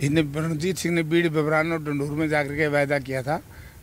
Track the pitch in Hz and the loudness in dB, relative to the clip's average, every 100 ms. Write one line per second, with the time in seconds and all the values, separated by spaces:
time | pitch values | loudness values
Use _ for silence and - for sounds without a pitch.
0 | 143 160 147 147 160 156 180 170 170 170 | 0 2 2 0 -2 -2 -2 -2 0 0
1 | 156 170 170 156 151 156 160 165 147 143 | 2 2 2 2 2 2 2 -2 -2 -2
2 | 147 147 156 151 139 143 151 143 143 143 | -2 -2 0 0 0 0 2 2 2 0
3 | 131 131 127 165 - - - - | -2 -4 -2 -4 -6 -18 -20 -20